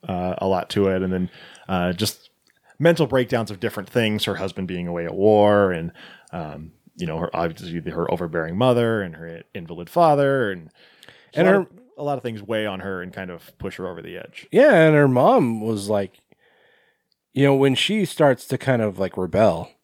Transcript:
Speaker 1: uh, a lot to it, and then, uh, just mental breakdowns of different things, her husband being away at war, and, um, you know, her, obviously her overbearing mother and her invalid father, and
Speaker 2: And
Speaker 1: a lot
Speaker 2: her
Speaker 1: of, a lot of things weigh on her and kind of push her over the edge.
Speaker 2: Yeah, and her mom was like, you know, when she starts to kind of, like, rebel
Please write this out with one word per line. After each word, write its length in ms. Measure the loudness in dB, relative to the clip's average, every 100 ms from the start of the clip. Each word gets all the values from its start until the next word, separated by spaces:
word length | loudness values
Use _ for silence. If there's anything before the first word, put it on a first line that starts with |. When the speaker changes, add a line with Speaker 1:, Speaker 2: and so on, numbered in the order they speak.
| -6
Speaker 1:
uh, 280 | -6 -4 -4
a 80 | -2
lot 220 | -2 -2
to 160 | 0 0
it, 140 | 0
and 100 | -2
then, 160 | -2 -4 -6 -20 -20 -6
uh, 240 | -2 -2
just 360 | -2 -4 -6 _ _ _ _ _ _
mental 260 | 2 2 2
breakdowns 440 | 0 0 -2 -4
of 80 | -6
different 280 | -6 -6 -4
things, 360 | 0 0 0 -4
her 100 | -4
husband 320 | -6 -8 -8
being 200 | -6 -6
away 180 | -6 -6
at 80 |
war, 580 | 2 4 6 6 6 4
and, 200 | 0 -6 -10 -20 -20 _
um, 400 | -12 -12 -12 -18 _ _ _
you 100 | -8
know, 140 | -4
her, 160 | -6 -4
obviously 440 | -4 -6 -10 -10 -8
her 200 | -4 -2
overbearing 460 | -2 -2 -4 -4 0
mother 440 | 2 2 0 -2
and 120 | -6 -10
her 280 | -16 -16 -16
invalid 360 | -18 -14 -14 -8
father, 640 | 2 2 4 2 0 -2
and 200 | -6 -14 _ _ _ -20 _ _ 0
Speaker 2:
And 120 | 4
Speaker 1:
a 40 |
lot 40 | 4
Speaker 2:
her 60 |
Speaker 1:
of, 60 | 0 -12 _ -10
a 60 |
lot 140 | -6 -6
of 60 |
things 180 | -6 -10
weigh 240 | -4 -4 -2
on 140 | -6
her 220 | -8 -8
and 100 | -10
kind 160 | -12 -12
of 260 | -14 -18 _
push 160 | -12 -8
her 100 | -10
over 140 | -10
the 160 | -14 -14
edge. 300 | -16 -20 -2
Speaker 2:
Yeah, 220 | 4 6
and 220 | 8 6 6
her 120 | 4
mom 540 | 6 4 4 2 -2
was 260 | -4 -4 -2
like, 300 | -2 -4 _ _ _ _ _ _ _ _ _ _ _ _
you 100 | 2
know, 100 | 4 4
when 200 | 4 2
she 280 | 0 -2 -2
starts 420 | 2 2 2 -2
to 100 | -6
kind 240 | 0 0
of, 160 | 0 -2
like, 180 | -6 -4
rebel 560 | -2 2 4 2 -6 _